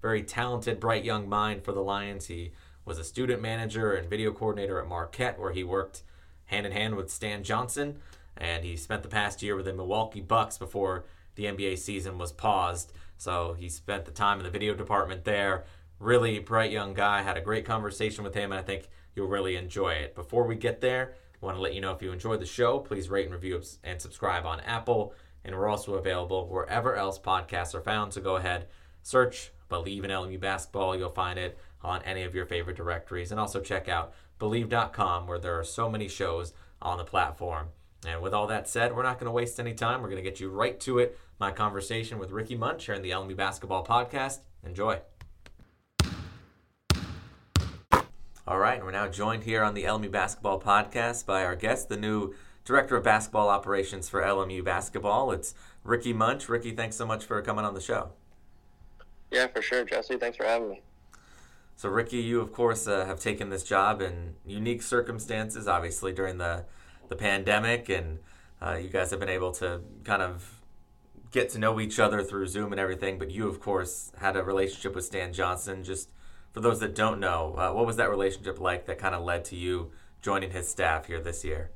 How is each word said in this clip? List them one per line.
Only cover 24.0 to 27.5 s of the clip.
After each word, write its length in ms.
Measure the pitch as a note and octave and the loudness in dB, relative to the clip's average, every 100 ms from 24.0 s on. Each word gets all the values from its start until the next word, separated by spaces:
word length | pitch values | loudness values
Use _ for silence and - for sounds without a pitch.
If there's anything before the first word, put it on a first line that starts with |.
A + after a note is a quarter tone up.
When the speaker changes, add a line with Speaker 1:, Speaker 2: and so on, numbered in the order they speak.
Speaker 1:
subscribe 440 | - - G2+ F2+ E2 | -10 -4 0 0 -2
on 140 | D#2+ | -4
Apple. 540 | - A#2 A2+ A2+ G#2 - - - - | -2 -4 2 2 2 -6 -20 -16 -10
And 100 | F#2+ | -2
we're 140 | G#2 | 0
also 240 | G#2 G2+ | 0 0
available 560 | G2 F#2 F2+ F2 F#2 F2 | -2 0 0 0 -2 -2
wherever 480 | - - G#2 F#2 G2+ | -4 0 0 2 2
else 200 | G2 F#2+ | 0 -2
podcasts 560 | - F#2+ F2+ | 0 0 2